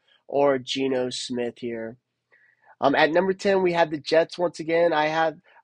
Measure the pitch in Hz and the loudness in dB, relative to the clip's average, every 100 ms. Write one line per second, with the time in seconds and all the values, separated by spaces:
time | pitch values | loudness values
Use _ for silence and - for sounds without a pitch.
0 | _ _ _ 143 143 135 123 135 135 127 | _ _ _ 2 2 2 -4 -4 -2 -2
1 | 127 123 - 123 120 - 120 117 113 123 | -4 -8 -8 -6 -6 -8 -10 -8 -10 -14
2 | _ _ _ _ _ _ _ _ 139 135 | _ _ _ _ _ _ _ _ 2 4
3 | 151 170 190 190 202 196 180 170 165 156 | 4 4 0 -2 0 2 2 2 0 -2
4 | - 156 165 - 175 - 156 165 170 151 | 0 2 2 -2 -6 -6 -2 0 2 2
5 | 151 160 160 160 _ _ | 0 0 -2 -4 _ _